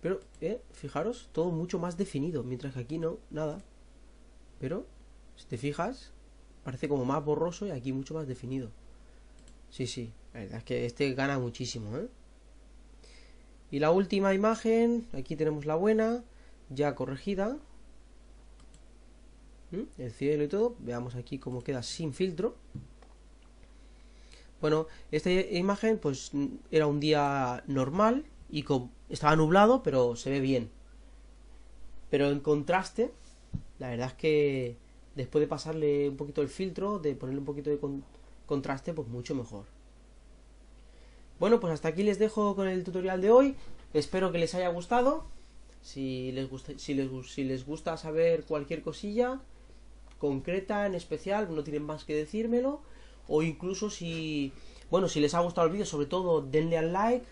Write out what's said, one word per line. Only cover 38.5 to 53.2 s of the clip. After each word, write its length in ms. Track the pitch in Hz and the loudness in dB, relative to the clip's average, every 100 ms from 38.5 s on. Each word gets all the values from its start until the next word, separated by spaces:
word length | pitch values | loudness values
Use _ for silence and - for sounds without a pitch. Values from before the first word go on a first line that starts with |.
| 143 127 135 - | -4 -2 -6 -6
pues 140 | 156 117 | -6 -6
mucho 260 | 123 120 | -8 -6
mejor. 320 | 143 113 107 101 - - - - - - - - - - - - - - - - - | -6 -6 -12 -16 -20 -20 -20 -20 -20 -20 -20 -20 -20 -20 -20 -20 -20 -20 -20 -20 0
Bueno, 200 | 180 233 | 4 6
pues 140 | 175 | 4
hasta 160 | 156 160 | 0 -2
aquí 140 | 160 | 2
les 160 | 208 190 | 2 4
dejo 360 | 214 214 208 196 | 2 2 0 2
con 120 | 190 | 0
el 160 | 185 | -2
tutorial 360 | 180 185 185 185 | -4 -4 -2 2
de 120 | 190 | 8
hoy. 260 | 240 277 269 - - - | 8 8 2 -10 -12 -2
Espero 380 | 156 147 185 185 | -2 0 0 0
que 60 | 170 | 2
les 160 | 165 185 | 0 0
haya 140 | 180 | 0
gustado. 560 | 170 175 240 254 311 - - - - - - | -2 0 4 4 2 -4 -14 -16 -20 -20 -20
Si 500 | - 139 135 131 127 | -16 -8 -6 -4 -4
les 180 | 127 131 | -4 -6
gusta, 240 | 131 131 139 | -8 -12 -14
si 160 | - | -4
les 180 | 139 135 | -2 -2
gu-, 140 | 131 127 | -4 -10
si 180 | - | -4
les 220 | 135 131 127 | -2 -2 -4
gusta 320 | 156 - 160 | -6 -4 -6
saber 480 | 160 156 165 165 143 | -2 4 4 4 0
cualquier 380 | 156 139 160 | -4 -2 -6
cosilla 580 | - - 208 208 247 269 - - - - - - - - | -6 -6 -4 0 0 0 -10 -20 -20 -20 -20 -20 -20 -4
concreta, 680 | 147 135 - 185 190 208 202 | -2 -2 -2 -4 -2 0 0
en 100 | 180 | -2
especial, 580 | - 156 - 202 208 | -4 -6 -2 0 0
no 100 | 160 | -4
tienen 200 | 147 147 | -4 -4
más 220 | 151 151 - | -4 -8 -2
que 100 | 151 | -2
decírmelo. 680 | 151 214 226 240 262 294 - - - - | -2 -2 2 2 2 -2 -10 -18 -18 -20